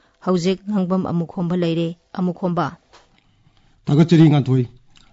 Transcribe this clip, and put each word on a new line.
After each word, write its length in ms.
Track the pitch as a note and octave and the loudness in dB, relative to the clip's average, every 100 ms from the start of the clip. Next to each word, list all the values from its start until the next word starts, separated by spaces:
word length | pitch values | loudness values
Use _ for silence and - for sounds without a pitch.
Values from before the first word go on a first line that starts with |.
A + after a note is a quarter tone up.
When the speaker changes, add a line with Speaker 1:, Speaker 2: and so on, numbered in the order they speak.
| _ _ | _ _
Speaker 1:
ꯍꯧꯖꯤꯛ 360 | - F#3 E3+ F#3+ | -4 -2 -2 -4
ꯉꯥꯡꯕꯝ 380 | G3 G#3 F3+ F#3+ - | -4 -4 -2 -2 -2
ꯑꯃꯨꯈꯣꯝꯕ 500 | E3+ E3 - F3 F3+ | -4 -4 -6 -4 -2
ꯂꯩꯔꯦ꯫ 320 | E3+ E3 E3 E3+ _ | -2 -2 -4 -8 _
ꯑꯃꯨꯈꯣꯝꯕ꯫ 540 | - F3+ F3 F3+ E3+ C#3+ - _ - _ _ _ _ _ _ _ _ - | -6 -4 -4 -4 -4 -4 -8 _ -20 _ _ _ _ _ _ _ _ -2
Speaker 2:
ꯊꯥꯒꯠꯆꯔꯤ 400 | C#3+ E3 E3 D#3+ | 2 4 6 6
ꯉꯥꯟꯊꯣꯏ꯫ 360 | D3 B2 C3 A#2+ - _ _ _ | 4 2 -2 -2 -10 _ _ _